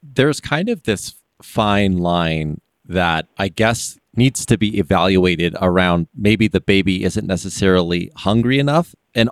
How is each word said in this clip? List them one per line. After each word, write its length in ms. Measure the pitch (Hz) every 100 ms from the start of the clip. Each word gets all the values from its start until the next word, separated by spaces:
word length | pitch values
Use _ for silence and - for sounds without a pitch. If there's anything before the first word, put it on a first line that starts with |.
there's 380 | 147 131 139 143
kind 300 | - 147 208
of 140 | 208
this 320 | - 98 - - _ _
fine 560 | - - 107 101 101 90
line 640 | 87 87 82 80 78 73 _ _ -
that 400 | 87 87 80 - -
I 120 | 98
guess 500 | 80 110 120 - - _ -
needs 300 | 131 - -
to 100 | 113
be 220 | 104 101
evaluated 800 | 85 95 92 92 92 82 85 -
around 480 | 90 90 90 87 82
maybe 340 | - 104 107 107
the 120 | 95
baby 440 | - 98 95 92
isn't 220 | 95 104 -
necessarily 840 | 92 92 - 95 90 85 87 87 -
hungry 420 | 95 110 120 135
enough. 360 | 143 156 175 _ _
And 160 | 113 113